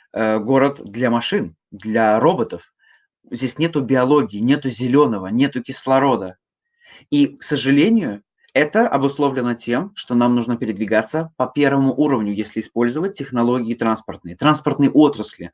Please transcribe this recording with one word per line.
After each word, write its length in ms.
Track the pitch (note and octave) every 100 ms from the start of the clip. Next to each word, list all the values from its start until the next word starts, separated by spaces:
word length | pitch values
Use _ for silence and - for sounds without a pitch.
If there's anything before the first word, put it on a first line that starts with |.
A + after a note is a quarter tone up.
| _
э, 260 | G#2 A2 A2
город 420 | G#2 C3+ C#3 C#3+
для 260 | - A2 B2
машин, 460 | A#2 - G#3 F2+ - _
для 480 | G2+ A2 A2 A2 G#2+
роботов. 540 | D3 F3+ A#2 F2 _ _ _ _ _ _ -
Здесь 280 | A#2 B2 -
нету 240 | E3 D#3
биологии, 580 | A#2+ C3 B2+ D3 A2 G2+
нету 300 | A#2+ C#3+ C3+
зелёного, 580 | A2+ B2+ C3+ C#3 G#2 F#2
нету 340 | A2+ C#3 B2+
кислорода. 760 | A#2+ B2+ C3+ C3+ C#3 A2+ F#2 - _ _ _ _ _ - -
И, 180 | C#3+ C#3
к 160 | -
сожалению, 800 | - C#3+ C3 C#3+ F#3+ A3+ C#3 G2+ _ _ _
это 340 | C3+ D3 G#3+ A#3
обусловлено 640 | C#3 C3+ - C#3+ C3 A#2+
тем, 380 | A#2 - B2 G3
что 220 | - - A#2+
нам 180 | A#2+
нужно 220 | A#2+ A#2 A#2
передвигаться 760 | A2+ G2+ G#2 A2 A2 D#3 E3 -
по 100 | B2+
первому 480 | D3 C#3 C#3 C3+
уровню, 400 | B2+ D3 B2+ G#2
если 280 | G2+ G#2 A2+
использовать 560 | - A#2 A#2+ C#3 G3 F#3+
технологии 580 | C3+ B2 A#2+ B2 A2+ A#2
транспортные, 640 | A2+ A2 - F2 E2+ F2+
транспортные 520 | D3 D3+ D3+ - C#3
отрасли, 640 | D3 D3+ C#3+ G#2 - F2